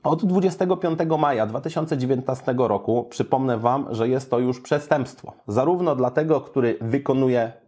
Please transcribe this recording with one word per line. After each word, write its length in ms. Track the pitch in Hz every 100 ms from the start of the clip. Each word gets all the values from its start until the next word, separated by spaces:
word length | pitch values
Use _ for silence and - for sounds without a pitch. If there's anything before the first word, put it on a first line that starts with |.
od 220 | 143 156 202
dwudziestego 520 | 185 185 185 185 185
piątego 400 | 175 160 165 160
maja 280 | 147 127 107
dwa 160 | 117
tysiące 360 | 160 165 160 147
dziewiętnastego 720 | 127 131 131 131 - 127 120
roku, 400 | 101 - 117 120
przypomnę 480 | - - 131 131 117
Wam, 300 | 117 135 -
że 180 | 113 117
jest 220 | 131 131
to 80 | 120
już 220 | 123 127
przestępstwo. 720 | - 147 147 147 127 - - - -
Zarówno 480 | 107 139 180 175 131
dla 160 | 123
tego, 300 | 139 156 147
który 360 | - - 120 113
wykonuje 720 | 113 135 139 131 131 123 113 -